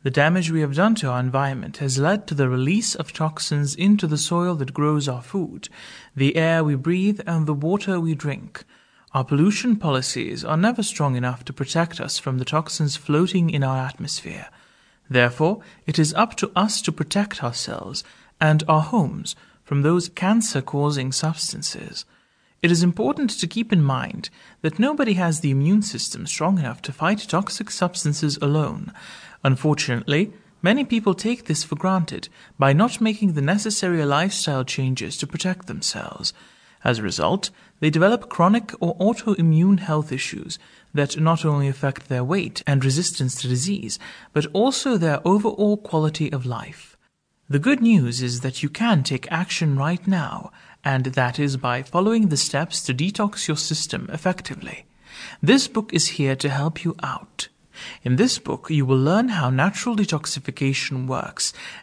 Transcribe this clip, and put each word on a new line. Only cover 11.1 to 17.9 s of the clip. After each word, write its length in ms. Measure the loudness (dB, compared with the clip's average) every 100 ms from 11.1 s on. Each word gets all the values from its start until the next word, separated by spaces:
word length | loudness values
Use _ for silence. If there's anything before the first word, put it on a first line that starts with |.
| 0
enough 280 | -2 -6 -10
to 80 |
protect 460 | -8 -4 0 -2 -4
us 200 | -8 -6
from 180 | -4 -4
the 80 | -2
toxins 520 | -2 -2 -2 -2 -2
floating 520 | 0 2 2 2 2
in 140 | 2
our 200 | 0 -2
atmosphere. 640 | -4 -8 -8 -8 -10 -14 -16 _ _ _ _ _ _
Therefore, 540 | 4 4 4 0 0 -8 -14 -4
it 100 | 2
is 160 | 2
up 220 | 2 0 0
to 160 | -2 0
us 280 | 0 0
to 80 | -4
protect 520 | -4 -2 0 -2 -4
ourselves 600 | -6 -6 -8 -8 -8